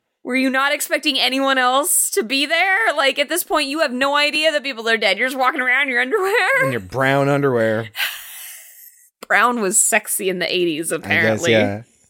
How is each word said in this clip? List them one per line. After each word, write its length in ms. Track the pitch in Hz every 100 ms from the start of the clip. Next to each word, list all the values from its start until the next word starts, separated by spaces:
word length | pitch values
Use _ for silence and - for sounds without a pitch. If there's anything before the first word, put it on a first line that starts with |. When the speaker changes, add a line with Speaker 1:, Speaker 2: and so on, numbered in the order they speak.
| _ _
Speaker 1:
Were 120 | - 254
you 140 | 262
not 220 | 262 277
expecting 440 | 294 - 311 302 269
anyone 380 | 240 269 277 262
else 520 | 247 262 311 - -
to 120 | -
be 220 | 220 269
there? 480 | 285 330 381 381 453
Like, 240 | 294 269 277
at 100 | 277
this 120 | 330
point, 260 | - 330 285
you 120 | 294
have 120 | 302
no 220 | 247 277
idea 380 | 285 294 302 311
that 100 | 294
people 240 | 262 226 226
are 100 | 226
dead. 180 | 208 190
You're 120 | 254
just 100 | 269
walking 220 | 254 285
around 240 | 254 254
in 40 | 285
your 120 | 240
underwear. 640 | 247 415 381 440 381 539 539
Speaker 2:
In 40 |
your 80 | 117
brown 460 | 92 127 131 139 139
underwear. 580 | 143 139 120 113 110 113
Speaker 1:
<sighs> 1300 | - - - - - - - - - - - - - -
Brown 340 | 196 233 240
was 200 | 196 -
sexy 480 | - 214 - - 196
in 100 | 180
the 140 | 170
eighties, 380 | 180 175 151 165
Speaker 2:
I 40 | 160
guess, 60 | -
Speaker 1:
apparently. 460 | 156 165 110 -
Speaker 2:
yeah. 300 | 110 104 104 113 _ _